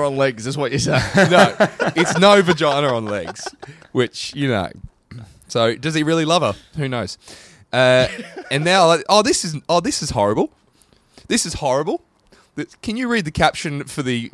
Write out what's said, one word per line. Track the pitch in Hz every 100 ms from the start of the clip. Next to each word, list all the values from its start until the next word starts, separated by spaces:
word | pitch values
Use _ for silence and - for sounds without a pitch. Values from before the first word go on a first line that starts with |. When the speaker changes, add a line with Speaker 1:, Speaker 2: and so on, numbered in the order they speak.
Speaker 1:
on | 143 135
legs, | 139 113 131
is | 147
what | 135
you're | 120
saying. | 117 143 - 190
Speaker 2:
<laughs> | 170
No, | 175 196 - 214 - 220 165
it's | 175 160
no | 196 202
vagina | 175 160 156 139 147
on | 120 107
legs, | 104 85 - - - - 147 -
which, | 127 120 - - 143
you | 139
know. | 110 87 - - _ _ 120 107 - -
So | 123 113 117
does | 143 156
he |
really | 151 165 156
love | 175
her? | 127 98 - 160
Who | 135
knows? | 127 98 - - - - - -
Uh, | 123 127 127 127 - - - -
and | 139
now, | 165 190 165
like, | 170 -
oh, | 208
this | 214 -
is, | 175 151 -
oh, | 175
this | 180 -
is | 151
horrible. | 113 101 117 240 _ _ _ _ _ _ - -
This | 233 180
is | -
horrible. | 143 131 156 330 _ _ _ _ _ -
Th-, | - -
can | - 220
you | 247
read | 233 156
the |
caption | - 156 - 160 143 135
for | -
the | 127 120 117